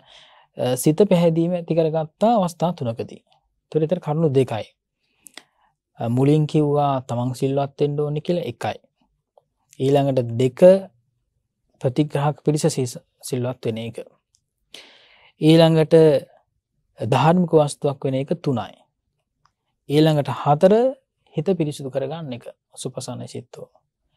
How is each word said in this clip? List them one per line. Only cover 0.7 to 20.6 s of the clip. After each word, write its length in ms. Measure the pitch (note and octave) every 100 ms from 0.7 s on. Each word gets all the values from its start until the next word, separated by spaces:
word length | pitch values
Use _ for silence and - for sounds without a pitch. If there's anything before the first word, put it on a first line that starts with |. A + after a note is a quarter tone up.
| -
සිත 220 | - D#3
පැහැදීම 480 | G#3 F3+ E3+ D#3+ E3+
ඇති 220 | F3+ E3+
කරගත්තා 580 | E3 E3 D#3+ D#3 _ G#3
අවස්ථා 380 | A#3+ F3 - E3
තුනකදී. 480 | F3+ B2 A#2 - -
ඒතකොට 640 | _ _ _ _ _ D#3
ඒතර 180 | D#3 F3+
කරුණු 280 | - D3+ D#3+
දෙකයි. 360 | C3+ C3 A2+ - _ _ _ _ _ - - _ _ _ _ _ _
අ, 80 | A#2
මුලින් 380 | A#2+ C#3 D#3 D3+
කිව්වා 480 | D#3 D3 C#3+ C#3+ C3+
තමන් 340 | B2+ A#2+ B2+
සිල්වත් 420 | B2 C3+ C#3 C#3 -
වෙන්න 240 | D3 D3
ඕනේ 200 | D3 D3+
කියලා 240 | - F3
එකයි. 340 | C3+ A#2 A2 - _ _ _ _ _ _ _ _ _ _
ඊළඟට 480 | C3+ C#3 C#3 C3 A#2 A#2
දෙක 240 | C3 - F3+ F#3+ F#3+ _ _ _ _ _ _ _ _ _
ප්‍රතිග්‍රාහක 560 | C3+ B2 D3 D3 D3 C#3+
පිරිස 220 | - D3+
සිස-, 340 | E3 D3 B2 - _ _
සිල්වත් 420 | - B2+ B2 C3
වෙන 160 | A#2+ A2+
එක. 180 | A#2 A#2 - _ _ _ _ _ _ - - _ _ _ _ _
ඊළඟට 540 | D#3 E3 E3 D#3+ D#3 D#3+ D#3+ C3+ - _ _ _ _ _ _ _
ධාර්මික 520 | A2+ A#2+ D3+ F3+ E3+
වස්තුවක් 520 | D#3+ D3 - D3 C#3
වෙන 100 | C#3
එක 160 | C3 C#3 E3
තුනයි. 380 | - A#2+ G#2 - _ _ _ _ _ _ _ _ _ _ -
ඊළඟට 420 | C#3+ D#3 D3+ C3+
හතර 440 | B2 - D3+